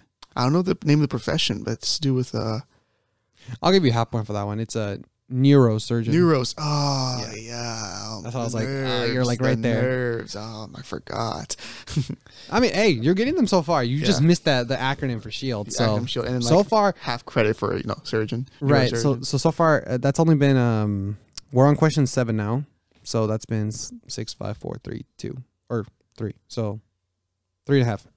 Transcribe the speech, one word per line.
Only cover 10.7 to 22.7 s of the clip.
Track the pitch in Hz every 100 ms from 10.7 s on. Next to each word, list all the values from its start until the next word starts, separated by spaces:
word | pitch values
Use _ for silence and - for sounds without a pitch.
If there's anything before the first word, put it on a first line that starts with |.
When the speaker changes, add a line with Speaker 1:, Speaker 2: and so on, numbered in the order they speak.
| -
Speaker 1:
I |
forgot. | - - - - 113 - - - - - - -
<laughs> | 127 - - - -
Speaker 2:
I | 202
mean, | 247
hey, | 180 220
you're | 127 123
getting | 185 240
them | 359 226
so | 190
far. | 147 160
You | 120 139
just | 156 175
Speaker 1:
Yeah. | 156
Speaker 2:
missed | 175
that, | - 131 120
the | 131
acronym | 131 143 139 117
for | 110
shield. | - 135 110 104
Speaker 1:
The |
Speaker 2:
So, | - 113 107
Speaker 1:
acronym | 123
shield, | 123 117
and | 127
then, |
Speaker 2:
so | 120 165
Speaker 1:
like, | 202
Speaker 2:
far, | 220 202 -
Speaker 1:
half | - 120 -
credit | - 110 113
for, | 104 90
you |
know, | - -
surgeon. | - 110 110 117 131 -
Speaker 2:
Right. | 139 143 127
So, | 117 143 123
Speaker 1:
Neurosurgeon. | 127
Speaker 2:
so, | 139
so | 165
far, | 156 160 151 -
uh, | 123
that's | 139 139
only | 165 151
been, | 139 135
um, | 120 110 107 101 98 104 _ - -
we're | 123 139
on | 143
question | 160 151 131
seven | - 117 107
now. | 104 123 147